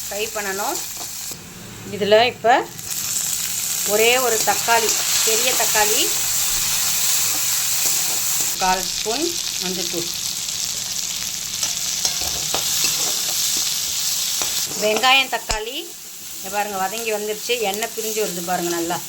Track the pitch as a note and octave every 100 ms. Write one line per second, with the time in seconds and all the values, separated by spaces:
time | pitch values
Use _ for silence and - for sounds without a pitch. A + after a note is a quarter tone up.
0 | - G3+ A3 G#3+ G3+ F#3+ A3+ F4+ - -
1 | - - - - - - - - - G3+
2 | G3+ G#3+ A#3+ - A3 C#4 A#4 - - -
3 | - - - - - - - - - G#3
4 | A3+ B3 B3 A3 G#3 G3 - A#3 G#3+ -
5 | - - - A3 B3+ B3 G#3+ A3 G#3 A#3+
6 | E4+ - - - - - - - - -
7 | - - - - - - - - - -
8 | - - - - - - F#3 F#3 F3+ -
9 | G#3+ A#3+ E4+ - - - F3+ F#3 F3 E3+
10 | - - - - - - - - - -
11 | - - - - - - - - - -
12 | - - - - - - - - - -
13 | - - - - - - - - - -
14 | - - - - - - - D3+ G#3 G#3+
15 | B3+ C4+ C4 A#3 - A3 G#3+ C#4+ F4 -
16 | - - G3 - F#3+ G3+ G#3 G3 F#3+ A3
17 | A3+ G#3 G#3+ G#3 - A#3+ G#3 G3+ A3 -
18 | A3 A3 G3+ F3+ F3 F3+ F3 E3+ E3+ F3